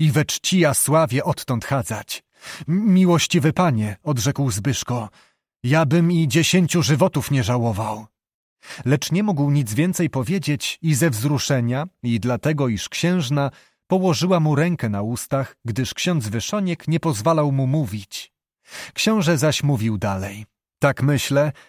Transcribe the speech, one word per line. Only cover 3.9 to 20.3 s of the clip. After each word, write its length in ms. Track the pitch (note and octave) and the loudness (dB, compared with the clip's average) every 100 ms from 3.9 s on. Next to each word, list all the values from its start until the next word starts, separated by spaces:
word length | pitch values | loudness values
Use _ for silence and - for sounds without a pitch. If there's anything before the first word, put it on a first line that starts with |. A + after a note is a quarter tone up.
| G2 | -4
odrzekł 480 | - C3+ A2+ C#3 C#3 | -4 -2 -2 0 -2
Zbyszko, 580 | G2+ G2+ B2+ - B2 G#2+ - _ _ _ _ | -2 -2 -4 -4 -6 -6 -12 _ _ _ _
"ja 220 | A#2+ D3+ D#3 | 0 2 4
bym 260 | D#3+ E3+ | 4 4
i 160 | F3 D#3+ | 2 2
dziesięciu 560 | C3+ D#3+ F3+ E3+ F3 | 2 2 4 2 2
żywotów 480 | C3 C#3+ F#3 D3+ - | 2 2 2 0 0
nie 120 | C#3 | 0
żałował". 640 | A2 B2 A#2 G2+ G#2+ G#2+ A2 _ _ _ _ _ - - - | 0 0 0 -2 -4 -8 -12 _ _ _ _ _ -20 -8 0
Lecz 260 | C#3 - | 0 0
nie 120 | E3+ | 0
mógł 260 | G#3+ D#3+ C#3+ | 0 2 2
nic 240 | C#3+ B2 | 2 0
więcej 360 | G#2+ E3 F3+ E3+ | 0 0 0 -2
powiedzieć 680 | C3 B2 F#3+ C#3+ C#3+ - - | -2 -2 -2 -2 -4 -4 -4
i 140 | D#3+ C#3+ | 0 2
ze 140 | E3 | 2
wzruszenia, 800 | A2 C3 C#3+ - C3+ A#2+ B2+ E3 - | 2 0 0 0 0 0 -2 -6 -6
i 160 | B2 A#2 | -2 -2
dlatego, 480 | A2+ A#2+ D3 D3+ C3+ | 0 -2 -2 0 0
iż 220 | G#2 - | -2 -6
księżna 600 | - E3+ F3+ C3 C#3+ C#3 - _ _ _ | -4 0 0 0 -2 -2 -6 _ _ _
położyła 520 | F#3 F#3 D3 F3+ F3+ | 0 2 0 2 2
mu 160 | D#3 C#3+ | 2 2
rękę 340 | E3 E3+ A#2 | 0 0 -2
na 120 | G2+ | -4
ustach, 540 | G#2 A#2+ - C3+ C3 - A#2 | -4 -6 -4 -4 -4 -8 -6
gdyż 280 | A2 B2+ | -4 -4
ksiądz 340 | - - E3+ G#2+ | -4 -2 -2 -2
Wyszoniek 600 | A2 - G#3 F#3+ E3 - | -4 -4 -4 -2 -4 -2
nie 120 | E3 | -2
pozwalał 520 | E3 A2+ A2 E3 D3 | 0 -2 0 2 2
mu 160 | C3+ C3 | 0 0
mówić. 640 | D3 B2+ G#2+ G2 - - _ _ _ _ - - | 0 -2 -6 -10 -14 -16 _ _ _ _ -18 -12
Książę 440 | - - A3 D#3+ E3 | -4 0 2 2 2
zaś 260 | D3+ - | 2 0
mówił 340 | C#3+ C3+ A2 G#2+ | 0 0 0 -2
dalej: 480 | G#2 G2 F#2+ | -2 -4 -6